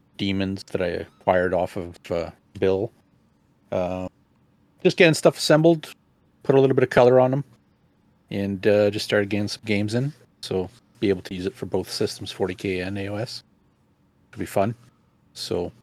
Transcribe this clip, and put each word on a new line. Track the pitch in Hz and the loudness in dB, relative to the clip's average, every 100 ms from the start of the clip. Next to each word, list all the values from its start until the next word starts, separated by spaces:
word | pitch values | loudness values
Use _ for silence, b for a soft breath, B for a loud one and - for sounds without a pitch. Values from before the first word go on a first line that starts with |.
| _ - | _ -6
demons | 98 98 95 95 - | -2 -2 -2 -6 -8
that | 92 | -4
I | 90 | -4
acquired | 87 - _ - 92 90 90 | -4 -10 _ 0 2 2 0
off | 92 101 | -2 -6
of, | 87 87 - | -12 -14 -6
uh, | 85 82 - _ - | -6 -6 -12 _ -2
Bill. | 92 95 107 _ _ _ _ _ _ _ - | 0 0 -4 _ _ _ _ _ _ _ -8
Uh, | 98 90 92 92 _ _ _ _ _ _ _ | -4 -4 -6 -10 _ _ _ _ _ _ _
just | 180 - | -2 4
getting | 170 | 4
stuff | 147 165 - | 6 2 2
assembled, | - 156 165 160 - - _ _ _ _ | 2 4 6 4 -2 -20 _ _ _ _
put | - 135 | 2 4
a | |
little | 135 131 | 4 2
bit | |
of | 127 | 2
color | - 123 127 | 6 6 6
on | 127 | 4
'em, | 135 - _ _ _ _ _ _ _ - | 0 -6 _ _ _ _ _ _ _ -8
and, | 98 98 95 107 | -4 -4 0 2
uh, | 104 104 | 4 4
just | 101 - | 0 -2
started | 107 101 | 0 0
getting | 104 104 | -2 -4
some | - - | -8 -4
games | 101 104 | -2 -2
in. | 117 139 - _ _ | -2 -4 -8 _ _
So | - 95 90 _ _ - | -6 -6 -6 _ _ -4
be | 104 | -2
able | 92 | -2
to | - 95 | -4 -8
use | 92 | -8
it | - | -8
for | 95 | -6
both | 98 92 | -6 -6
systems, | - 110 - 101 | -6 -6 -6 -14
forty | - 92 92 | -6 -6 -4
K | 101 92 | -6 -6
and | 92 101 | -6 -8
A | 98 | -8
O | 104 | -8
S. | 120 - _ _ _ _ _ _ _ _ _ | -8 -12 _ _ _ _ _ _ _ _ _
It'll | - | -12
be | 90 | -6
fun. | 104 104 117 _ _ _ _ _ | -2 -2 -4 _ _ _ _ _
So, | - - 87 87 - | -14 -6 -6 -6 -12